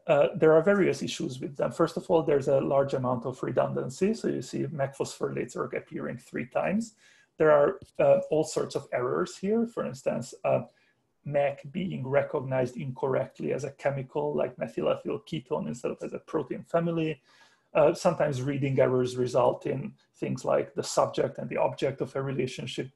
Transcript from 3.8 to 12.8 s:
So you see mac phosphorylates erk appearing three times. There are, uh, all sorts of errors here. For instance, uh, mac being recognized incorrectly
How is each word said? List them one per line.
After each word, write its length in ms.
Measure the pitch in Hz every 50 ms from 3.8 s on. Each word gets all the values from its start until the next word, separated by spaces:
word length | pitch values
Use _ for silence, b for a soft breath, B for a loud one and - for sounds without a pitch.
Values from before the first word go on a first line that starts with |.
| 139 135 135 - 185 208 220
So 140 | 220 - -
you 140 | 143 139
see 240 | 131 - - - 135 139
mac 240 | 160 135 135 135 - -
phosphorylates 600 | 135 - - - 147 139 135 - - - - -
erk 160 | 143 - -
appearing 420 | - - - 160 151 147 147 - 131
three 280 | - - - - -
times. 480 | - - 147 - 165 185 220 226 - _ b b b b b b b b -
There 140 | 160 156
are, 280 | 151 147 147 - - - - - _ -
uh, 200 | 156 139 139 139 - -
all 140 | 160 151 151
sorts 300 | - - 151 139 135 -
of 120 | 135 131 - -
errors 440 | 123 123 131 143 160 185 180 - -
here. 280 | 190 196 220 233 226 233
For 180 | - - -
instance, 480 | - 139 - - 151 151 - - - - - -
uh, 160 | 139 135 127 113 - b b b b b b b _ _ _ - 143
mac 360 | 147 143 143 139 139 - - 143
being 340 | - - 185 180 151 139 127
recognized 720 | 131 135 139 139 - - 139 127 131 131 131 127 123 -
incorrectly 760 | -